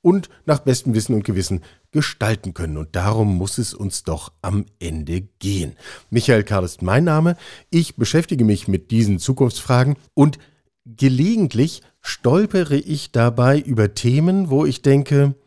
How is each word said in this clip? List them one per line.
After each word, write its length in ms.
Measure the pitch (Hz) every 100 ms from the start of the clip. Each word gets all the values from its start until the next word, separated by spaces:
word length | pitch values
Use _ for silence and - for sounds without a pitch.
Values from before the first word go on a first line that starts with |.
und 280 | 175 196 - _ -
nach 140 | 143
bestem 340 | - 127 -
Wissen 180 | 113 107
und 120 | 117
Gewissen 360 | 104 98 92 92 - _ _
gestalten 640 | 151 151 - 107 110 -
können. 220 | 82 80 76
Und 180 | 78
darum 420 | 90 95 110 104 92
muss 220 | 95 -
es 160 | 113
uns 300 | - 98 -
doch 260 | - 78 - _
am 220 | 90 98 - _
Ende 440 | 85 80 73 85 95 _
gehen. 340 | 98 98 76 - - - _
Michael 360 | 117 113 117
Karl 200 | 107 101
ist 180 | 90 -
mein 200 | 90 113
Name. 340 | 170 156 165 170 - - _
Ich 280 | 165 165 -
beschäftige 480 | 110 160 170 139
mich 240 | 113 101 -
mit 240 | 92 -
diesen 260 | 113 110 95
Zukunftsfragen 760 | - 131 127 - - 123 127 143 _
und 240 | - 151 143 _ _ _ _
gelegentlich 960 | - 113 135 127 165 226 160 107 151 - _ _
stolpere 760 | - - 123 156 208 190 165 143
ich 340 | - 147 -
dabei 480 | 120 117 117 123 143
über 340 | 139 113 104
Themen, 580 | - 120 131 165 190 180
wo 140 | 135
ich 180 | 151 127
denke 520 | 143 139 139 139 143 135